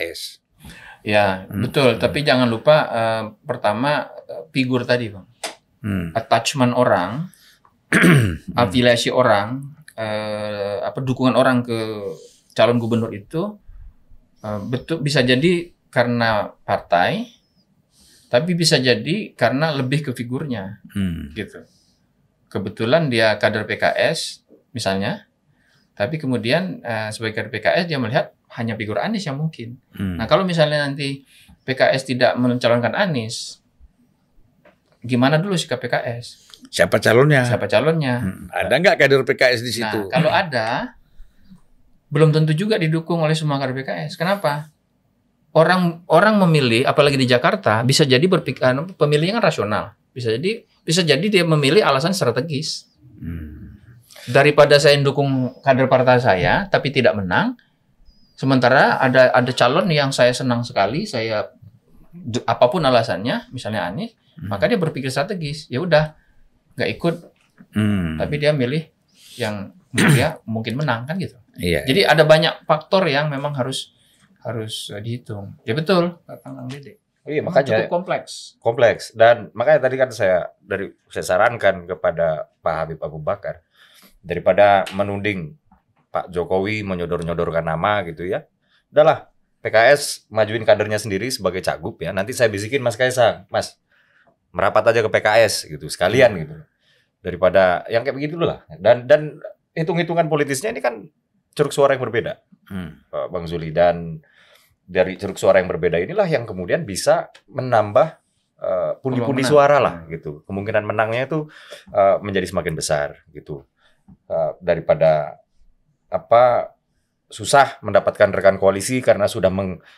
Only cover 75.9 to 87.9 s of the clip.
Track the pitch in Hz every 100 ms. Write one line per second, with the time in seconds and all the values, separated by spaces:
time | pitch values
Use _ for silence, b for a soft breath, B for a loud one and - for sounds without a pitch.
75.9 | 180 175 - - - - 135 127 143 120
76.9 | - _ _ 139 151 180 175 117 110 -
77.9 | 175 180 147 - - - _ 117 131 113
78.9 | 85 - 110 117 113 95 107 131 151 127
79.9 | 131 123 107 98 90 - _ 90 98 92
80.9 | - _ 98 82 92 107 117 98 92 87
81.9 | 90 90 82 82 76 - _ 85 80 80
82.9 | 80 76 78 78 101 69 - b b b
83.9 | b b _ - - - 92 101 98 90
84.9 | 98 101 101 104 95 78 - _ _ _
85.9 | _ _ - - 87 82 95 98 107 98
86.9 | 90 85 85 82 85 82 82 80 80 98